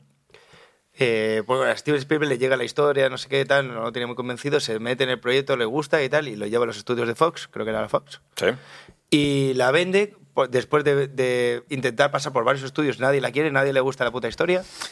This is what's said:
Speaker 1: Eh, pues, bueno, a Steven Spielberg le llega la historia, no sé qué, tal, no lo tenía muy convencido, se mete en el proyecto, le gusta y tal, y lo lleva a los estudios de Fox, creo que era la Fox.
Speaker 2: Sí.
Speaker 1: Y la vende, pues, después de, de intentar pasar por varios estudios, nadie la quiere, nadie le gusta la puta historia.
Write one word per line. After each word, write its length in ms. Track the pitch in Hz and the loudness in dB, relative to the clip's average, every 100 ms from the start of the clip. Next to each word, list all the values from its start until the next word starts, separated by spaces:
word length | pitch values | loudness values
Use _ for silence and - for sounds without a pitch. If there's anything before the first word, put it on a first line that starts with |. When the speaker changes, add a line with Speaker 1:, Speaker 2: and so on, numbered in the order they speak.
| _ _ _ - _ - - _ _ - | _ _ _ -20 _ -20 -20 _ _ -2
Speaker 1:
Eh, 420 | 127 110 110 110 104 | 0 2 0 -2 0
pues, 120 | 131 | 0
bueno, 120 | 123 | 0
a 60 | 110 | 0
Steven 220 | 147 147 | 0 -2
Spielberg 300 | 139 156 147 | 0 -2 0
le 80 | 120 | 0
llega 200 | 131 131 | 2 0
la 80 | 120 | 0
historia, 420 | - 147 139 135 | 0 2 4 2
no 80 | 127 | 0
sé 120 | - | -2
qué, 160 | 135 135 | -2 2
tal, 280 | 143 131 | 2 2
no 100 | 117 | -4
lo 80 | 117 | -6
tenía 160 | 120 120 | -4 -6
muy 80 | 123 | -6
convencido, 420 | 123 123 143 147 | -6 -6 -2 -2
se 200 | 135 110 | 0 -4
mete 260 | 117 127 131 | -4 -2 0
en 40 | |
el 100 | 120 | -2
proyecto, 360 | 120 135 139 131 | 0 0 0 0
le 80 | 113 | 0
gusta 380 | 139 147 160 | -2 0 0
y 60 | 131 | 2
tal, 180 | 147 147 | 0 -2
y 80 | 104 | -6
lo 100 | 104 | -2
lleva 200 | 117 117 | 0 0
a 20 | |
los 100 | 107 | -4
estudios 300 | - 120 117 | -4 -2 -2
de 80 | 113 | 0
Fox, 320 | 165 165 - | 0 0 -12
creo 160 | - 110 | -8 -6
que 40 | |
era 100 | 110 | -4
la 60 | 104 | -2
Fox. 320 | 156 - - _ - | -4 -4 -14 _ -2
Speaker 2:
Sí. 120 | 95 135 - - - _ _ | 0 -2 -8 -20 -20 _ _
Speaker 1:
Y 440 | 151 143 139 135 | 2 2 2 2
la 180 | 127 123 | 2 4
vende, 440 | 151 180 196 208 - _ | 4 2 2 0 -4 _
pues, 180 | - 127 | -2 0
después 320 | 127 120 151 | 0 0 0
de, 240 | 147 143 135 | 2 0 0
de 560 | 135 127 123 120 120 - | -2 0 0 0 -2 -6
intentar 420 | 139 123 113 143 | -4 -4 2 2
pasar 220 | 143 147 | 2 -2
por 100 | 135 | 0
varios 200 | 117 139 | 0 0
estudios, 360 | 135 143 147 110 | -2 -2 -2 0
nadie 220 | 131 139 | 2 2
la 100 | 123 | 0
quiere, 180 | 123 156 | 0 0
nadie 220 | 135 139 | 2 2
le 80 | 135 | 2
gusta 240 | 131 131 | 0 0
la 80 | 123 | -2
puta 160 | 123 117 | -2 -6
historia. 360 | - 170 180 190 - - | -2 0 0 -2 -12 -14